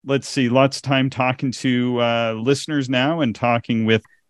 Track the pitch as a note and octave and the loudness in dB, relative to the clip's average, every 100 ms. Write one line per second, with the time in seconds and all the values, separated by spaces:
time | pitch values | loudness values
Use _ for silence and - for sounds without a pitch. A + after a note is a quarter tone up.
0 | C3+ C#3 - C#3+ A#2+ B2+ C#3 - C3 C3+ | -4 -2 -2 -2 2 4 4 0 -2 0
1 | C3 C3 B2+ B2+ C3+ - C3 B2 B2 A#2+ | 0 0 -2 -2 -4 -2 -2 0 0 0
2 | A#2 A#2 A#2 A2 A#2+ C#3 - D3 B2+ B2+ | 0 0 -2 -2 0 0 -2 -4 0 0
3 | C#3 E3 B2+ G#2 A#2+ A#2 - A#2 A2 A2+ | 0 0 -2 0 0 0 0 0 2 2
4 | - _ | 0 _